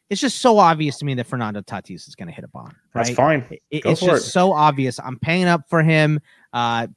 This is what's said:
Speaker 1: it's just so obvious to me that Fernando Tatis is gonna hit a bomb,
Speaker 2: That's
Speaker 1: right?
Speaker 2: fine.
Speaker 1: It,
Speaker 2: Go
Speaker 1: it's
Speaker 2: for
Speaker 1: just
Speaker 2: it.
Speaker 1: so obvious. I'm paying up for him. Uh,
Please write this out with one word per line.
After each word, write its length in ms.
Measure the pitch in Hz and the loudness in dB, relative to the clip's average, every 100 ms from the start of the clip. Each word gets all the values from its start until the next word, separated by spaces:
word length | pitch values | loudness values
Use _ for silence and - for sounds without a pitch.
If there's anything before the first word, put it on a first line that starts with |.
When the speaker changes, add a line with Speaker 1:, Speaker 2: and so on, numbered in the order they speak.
| - | -10
Speaker 1:
it's 120 | 202 | -4
just 180 | 269 - | -4 0
so 200 | 254 214 | 2 4
obvious 380 | 175 156 151 - | 4 2 -2 -4
to 60 | 147 | -6
me 80 | 127 | -6
that 100 | 117 | -6
Fernando 340 | 127 110 104 | -6 -6 -8
Tatis 460 | - 101 - 87 - | -10 -12 -12 -18 -18
is 80 | - | -18
gonna 160 | 87 | -18
hit 120 | - | -16
a 40 | - | -18
bomb, 260 | - 120 - _ | -18 -20 -20 _
Speaker 2:
That's 160 | 117 120 | -4 -2
Speaker 1:
right? 60 | 120 | 2
Speaker 2:
fine. 420 | 143 147 123 - _ | 2 2 -4 -16 _
Speaker 1:
It, 120 | 151 | -4
Speaker 2:
Go 80 | - | 0
Speaker 1:
it's 100 | 160 | 0
Speaker 2:
for 60 | 180 | 2
Speaker 1:
just 200 | 135 - | 2 0
Speaker 2:
it. 40 | |
Speaker 1:
so 200 | 185 185 | 2 2
obvious. 460 | 151 151 139 131 - | 4 2 2 -2 -4
I'm 180 | 127 127 | -10 -8
paying 280 | 160 180 180 | -2 0 2
up 220 | 170 - | 0 0
for 120 | 165 | 2
him. 380 | 160 156 151 147 - _ _ | 4 4 2 0 -4 _ _
Uh, 340 | 120 120 117 117 | -4 -2 -2 -6